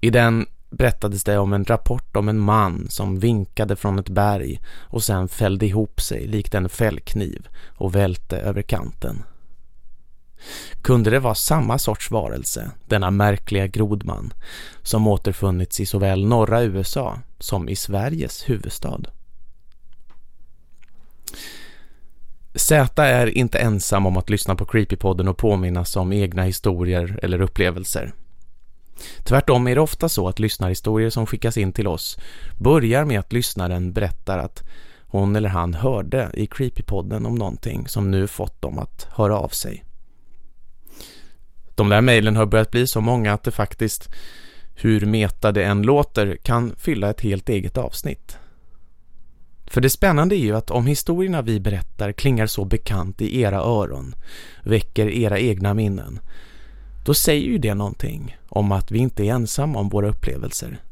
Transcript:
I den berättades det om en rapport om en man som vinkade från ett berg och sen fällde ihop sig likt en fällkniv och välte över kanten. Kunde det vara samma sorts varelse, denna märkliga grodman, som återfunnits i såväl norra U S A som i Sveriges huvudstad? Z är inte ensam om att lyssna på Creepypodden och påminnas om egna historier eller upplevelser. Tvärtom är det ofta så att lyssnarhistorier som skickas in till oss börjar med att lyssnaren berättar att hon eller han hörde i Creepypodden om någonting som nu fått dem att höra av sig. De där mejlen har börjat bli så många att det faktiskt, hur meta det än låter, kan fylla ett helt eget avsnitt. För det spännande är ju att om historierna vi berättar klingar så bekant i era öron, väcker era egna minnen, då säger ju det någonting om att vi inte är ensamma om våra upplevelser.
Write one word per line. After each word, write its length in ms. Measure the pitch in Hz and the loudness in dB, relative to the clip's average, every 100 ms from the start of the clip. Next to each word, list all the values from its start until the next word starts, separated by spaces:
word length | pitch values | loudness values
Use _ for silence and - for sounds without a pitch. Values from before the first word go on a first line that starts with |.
I 100 | 113 | 6
den 360 | 120 117 113 - - - | 6 6 4 0 -8 -16
berättades 540 | - 123 - 104 98 | 2 2 2 -2 -2
det 140 | - 104 | 0 2
om 140 | 98 | 4
en 120 | 101 | 2
rapport 520 | 95 113 - 123 - 101 | 2 2 2 0 -2 0
om 120 | 104 | 2
en 100 | 110 | 2
man 480 | 101 110 101 85 - | 4 4 4 0 -6
som 300 | - 101 95 | -4 -2 0
vinkade 580 | 113 113 98 - 107 101 | 2 2 0 -2 -2 0
från 220 | 104 98 | 0 0
ett 100 | 98 | 0
berg 520 | 98 101 101 65 64 - - - | 2 2 2 -2 -6 -6 -8 -6
och 120 | 117 | -4
sen 260 | 107 98 92 | 0 0 0
fällde 380 | - 104 98 104 | 0 0 2 2
ihop 340 | 98 107 - | 0 -2 -2
sig 260 | - - - | -2 -2 -4
likt 280 | 107 101 | -4 0
en 140 | 104 92 | 0 -2
fällkniv 800 | - 113 - - 110 98 - - - - - | 0 0 0 -2 -2 -2 -6 -10 -10 -10 -6
och 180 | 95 | 0
välte 440 | 92 98 87 - - | 2 2 0 -4 -4
över 240 | - 101 | -2 -2
kanten. 600 | 101 95 - - 62 - - - - - - - - - - - - - - - - - | -2 -2 -2 -4 -4 -4 -6 -10 -14 -14 -16 -14 -14 -14 -16 -20 -20 -20 -16 -14 -10 -4
Kunde 280 | - 127 110 | 4 6 6
det 100 | 123 | 4
vara 140 | 127 | 4
samma 440 | 107 - 156 113 127 | 0 2 2 2 0
sorts 320 | - 110 - | 0 -2 -2
varelse, 600 | 113 69 58 - - 55 - - | -2 -2 -4 -6 -6 -8 -10 0
denna 240 | 107 92 | 2 2
märkliga 560 | 98 104 101 - 101 98 | 4 4 2 0 0 0
grodman, 680 | 101 107 104 82 64 - - - - - - | 0 0 0 -4 -6 -6 -6 -8 -10 -14 -12
som 240 | - 113 107 | 0 4 4
återfunnits 720 | 98 - 95 98 90 90 - | 4 2 0 0 0 -2 -2
i 60 | 101 | -2
såväl 400 | 101 98 95 101 | 2 2 4 4
norra 360 | 117 107 113 | 4 4 4
U 180 | 120 98 | 2 0
S 160 | 92 - | 0 -2
A 220 | 135 - - - | -4 -6 -12 -12
som 300 | - 101 82 | -4 -4 -2
i 80 | 98 | -4
Sveriges 720 | - 98 117 160 143 - - | -2 -2 -2 -2 -4 -6 -2
huvudstad? 520 | 113 - - - - - - - - - - - - - - - - - - - - - - - - - - - - - - - - - - - - - - - | -2 -2 -6 -4 -4 -6 -10 -14 -12 -12 -14 -16 -18 -14 -14 -12 -14 -14 -16 -16 -18 -18 -18 -16 -16 -16 -14 -14 -14 -14 -14 -16 -16 -16 -16 -16 -12 -10 -10 -10
Z 320 | - - 156 131 - | -2 6 6 6 4
är 300 | 147 123 120 | 4 6 4
inte 320 | 110 123 - | 2 2 2
ensam 480 | 120 104 - 101 98 | 2 2 2 2 4
om 100 | 92 | 2
att 140 | 90 | 2
lyssna 240 | 101 - | 0 0
på 100 | 95 | -2
Creepypodden 640 | 101 113 104 95 101 92 95 | 2 2 2 0 0 2 0
och 80 | 92 | 2
påminnas 600 | 113 101 92 87 92 - | 2 2 2 0 0 0
om 160 | 92 | 0
egna 300 | 101 98 87 | 2 0 0
historier 800 | 92 92 107 90 90 90 87 104 | 0 2 0 2 2 0 0 -2
eller 180 | 95 90 | -2 0
upplevelser. 720 | 92 - 92 87 92 - 62 - - - - - - - - - - - | 2 2 2 0 -4 -4 -6 -8 -12 -12 -14 -14 -16 -18 -16 -14 -12 -8
Tvärtom 420 | - 131 - 123 123 | 2 4 6 4 4
är 80 | |
det 60 | 123 | 4
ofta 280 | 156 - 165 | 2 2 0
så 200 | - 90 | 0 0
att 100 | 95 | 0
lyssnarhistorier 720 | 107 - 92 92 - 110 113 | -2 0 -2 -2 0 2 2
som 160 | 110 113 | 0 -2
skickas 300 | - 117 117 | 0 0 0
in 160 | 95 | 0
till 140 | 90 101 | 0 -2
oss 320 | 80 - - - - - - | -2 -6 -8 -10 -8 -6 0
börjar 460 | 113 156 117 123 | 6 6 6 2
med 160 | 151 110 | 2 0
att 120 | - | 0
lyssnaren 600 | 117 123 - 90 90 90 | -2 -2 -2 -2 0 -2
berättar 460 | 92 98 - - 95 | 0 -2 -2 -2 -2
att 240 | - - - - - - - | -4 -6 -8 -8 -12 -18 -6
hon 300 | 98 98 104 | 0 2 2
eller 120 | 107 | 2
han 260 | 90 87 | 0 0
hörde 560 | 85 120 123 90 131 110 | 0 0 0 0 -2 -2
i 120 | - 107 | -4 -6
Creepypodden 800 | - 131 - - 98 95 107 110 | -2 -2 -2 -2 -2 -2 -4 -2
om 80 | |
någonting 540 | 117 101 58 - - - | -2 -2 -4 -6 -6 -4
som 220 | - 98 | -2 2
nu 160 | 95 98 | 2 0
fått 360 | - 98 - | -2 -8 -6
dem 160 | 71 69 | -6 -6
att 300 | - - - | -8 -8 -10
höra 280 | - 104 104 | 0 2 2
av 100 | - | 0
sig. 360 | - - 55 - - - - - - - - - - - - - - - - - - - | -4 -8 -10 -12 -14 -14 -18 -18 -14 -14 -14 -16 -16 -16 -18 -18 -16 -16 -16 -18 -16 -14
De 140 | - 101 | 2 6
där 120 | 101 | 6
mejlen 360 | 127 117 107 110 | 8 6 6 4
har 100 | 107 | 4
börjat 240 | 110 110 | 4 4
bli 160 | 120 127 | 2 2
så 140 | 113 | 2
många 320 | 110 123 107 | 2 2 2
att 120 | 104 | 0
det 60 | - | -2
faktiskt, 580 | - 104 - 110 - - - - - - - - | -2 -2 0 -4 -2 -6 -6 -6 -12 -16 -14 -12
hur 320 | - 117 110 104 | -2 2 4 4
meta 460 | 110 104 - 110 | 2 2 2 2
det 120 | 101 | 4
än 180 | 95 101 | 2 4
låter, 540 | 104 143 143 - 101 95 | 4 4 2 0 0 0
kan 380 | - 117 117 - | 0 0 0 -4
fylla 340 | - 143 101 | -2 0 0
ett 100 | 104 | 0
helt 280 | 107 98 - | 0 -2 0
eget 300 | 107 95 - | -2 -2 -4
avsnitt. 580 | - - - - - - - - - - - - - - - - - - - | -4 -4 -6 -8 -10 -14 -16 -20 -18 -18 -18 -20 -18 -16 -16 -16 -20 -16 -2
För 140 | - | 2
det 100 | 127 | 4
spännande 460 | - 196 156 165 196 | 4 4 6 4 4
är 40 | |
ju 160 | 113 107 | 2 0
att 140 | - | 0
om 160 | 123 120 | 0 2
historierna 560 | 143 - 170 190 170 | 0 0 0 0 0
vi 180 | 117 107 | 0 0
berättar 520 | 98 98 - - 104 | 0 0 -2 -4 -4
klingar 340 | 101 143 123 110 | 0 2 4 2
så 180 | - | 0
bekant 560 | 98 107 - 110 90 95 | 0 0 2 -2 -2 -4
i 200 | 110 127 | -2 2
era 160 | 110 98 | 2 2
öron, 580 | 101 113 101 69 65 - - - - - | 2 2 0 -4 -8 -8 -10 -12 -16 -12
väcker 440 | - 107 - - 107 | 0 2 2 0 0
era 300 | 110 110 101 | 2 2 2
egna 360 | 120 98 98 | 2 2 2
minnen, 460 | 104 107 98 - - - - - - - - - - | 2 0 -2 -6 -10 -8 -8 -10 -16 -18 -18 -16 -10
då 100 | - | 0
säger 320 | 147 - 151 - | 2 4 4 2
ju 120 | 226 | 0
det 160 | 110 | 0
någonting 600 | 101 101 - 123 - 123 - - | 0 -2 -4 -4 -4 -8 -12 -4
om 240 | - 104 | 0 2
att 180 | 98 - | 2 2
vi 80 | 110 | 2
inte 260 | 127 - | 0 2
är 80 | 104 | 0
ensamma 460 | 123 113 - 143 131 | 2 0 0 -2 0
om 100 | 101 | 0
våra 200 | 101 101 | 2 2
upplevelser. 720 | - - 65 69 - - - - | 2 0 -2 -4 -6 -10 -12 -14